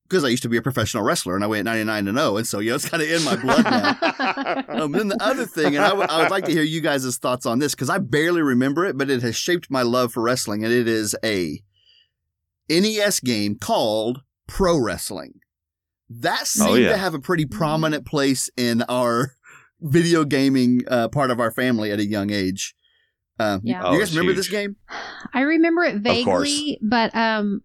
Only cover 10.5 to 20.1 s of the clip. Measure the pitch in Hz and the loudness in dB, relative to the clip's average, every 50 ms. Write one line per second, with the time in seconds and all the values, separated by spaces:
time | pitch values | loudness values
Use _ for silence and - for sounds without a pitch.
10.5 | 104 107 107 113 120 123 120 113 113 110 110 104 - - - 110 104 95 90 78 | -4 -2 0 2 2 2 2 2 0 0 0 -2 -4 -2 -2 -2 0 0 -2 -2
11.5 | 73 - - _ _ _ _ _ _ _ _ _ _ _ _ _ _ _ _ _ | -6 -8 -12 _ _ _ _ _ _ _ _ _ _ _ _ _ _ _ _ _
12.5 | _ _ _ - 151 170 196 220 220 208 202 208 - - - 127 120 107 104 101 | _ _ _ -2 0 2 2 2 0 0 0 0 0 0 0 0 0 0 0 -2
13.5 | 101 - - - 233 190 139 110 107 110 107 113 127 135 - _ _ _ _ - | -4 -4 -2 -2 0 0 2 2 0 0 0 -2 -4 -6 -10 _ _ _ _ -10
14.5 | - - 196 180 170 156 120 104 80 71 - - 104 82 69 - - 98 _ _ | -2 0 2 2 4 2 2 0 -2 -4 -6 -8 -10 -10 -12 -14 -20 -20 _ _
15.5 | _ _ _ _ _ _ _ _ _ _ _ - 117 117 - - 220 262 294 - | _ _ _ _ _ _ _ _ _ _ _ -20 -12 -4 -2 -2 -2 -2 -2 -2
16.5 | - 214 214 180 104 - 117 - - 190 190 180 160 147 131 - 185 165 156 131 | 0 2 2 4 4 4 4 4 2 2 0 -2 -4 -4 -4 -2 -2 -2 -2 -2
17.5 | - - 165 151 156 160 160 160 156 143 123 - - 147 135 139 135 127 - - | -2 -2 -2 0 0 0 0 0 -2 -4 -6 -4 -2 0 2 2 2 0 -2 -6
18.5 | - - 123 120 117 113 120 - 123 127 123 120 117 117 135 135 - _ _ - | -4 -2 0 0 2 2 2 2 2 2 2 2 2 0 0 -2 -6 _ _ -20
19.5 | - - - _ _ _ 165 147 131 170 175 165 | -20 -20 -20 _ _ _ -4 2 2 2 4 4